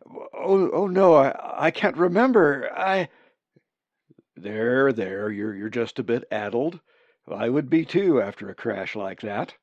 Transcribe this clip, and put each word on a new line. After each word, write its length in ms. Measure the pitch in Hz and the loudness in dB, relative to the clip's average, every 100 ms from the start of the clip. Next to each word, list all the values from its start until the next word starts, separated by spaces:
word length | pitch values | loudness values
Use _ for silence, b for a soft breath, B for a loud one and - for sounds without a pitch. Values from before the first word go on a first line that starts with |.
| - | -20
Oh, 640 | - - - - 196 180 | -20 -18 -8 0 2 2
oh 160 | 151 196 | 0 -2
no, 280 | 180 190 156 | 4 8 8
I, 500 | 139 - - - 156 | 6 0 -10 -2 -2
I 40 | |
can't 260 | - 208 147 | 0 -2 2
remember. 720 | 175 175 254 233 156 139 123 - | 2 4 4 6 4 2 -4 -4
I 340 | 190 190 175 b b b _ _ _ _ _ _ _ _ _ - | -2 0 -2 b b b _ _ _ _ _ _ _ _ _ -16
There, 560 | 95 110 117 127 139 | -10 -4 0 2 2
there, 400 | 113 95 95 107 | 0 -4 -6 -6
you're, 240 | 104 107 101 | -6 -8 -8
you're 140 | 107 | -8
just 280 | 113 113 - | -6 -6 -6
a 60 | |
bit 220 | 123 120 - | -4 -4 -2
addled. 500 | 107 104 117 143 175 _ _ _ _ - | -6 -4 -2 -4 -6 _ _ _ _ -14
I 180 | 95 113 | -6 -2
would 220 | 135 139 | -2 0
be 160 | 165 160 | 0 0
too 360 | 175 196 139 | 0 2 2
after 280 | 98 - 101 | 2 -6 -14
a 60 | 95 | -8
crash 380 | 117 101 95 | -6 -6 -8
like 280 | 107 98 95 | -8 -10 -8
that. 340 | 107 101 165 - | -8 -6 -8 -10